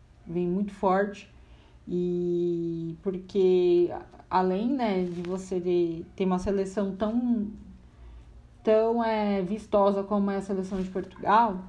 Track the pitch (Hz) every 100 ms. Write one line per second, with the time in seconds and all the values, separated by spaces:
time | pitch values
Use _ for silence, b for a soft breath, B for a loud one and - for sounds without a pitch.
0 | - - - 170 175 185 208 - 196 185
1 | 202 - - b b b b b - 180
2 | 180 175 175 175 175 170 170 165 165 165
3 | 202 185 - 202 185 185 180 175 175 -
4 | - - - 185 185 185 240 285 226 190
5 | 180 175 175 185 - 185 180 175 170 165
6 | - - 185 185 208 196 190 220 196 185
7 | 220 240 240 220 202 - - - b b
8 | b b b - - - - 220 226 233
9 | 226 214 208 196 180 214 - 208 196 196
10 | 196 208 202 196 196 190 185 190 185 190
11 | 180 - - 214 233 185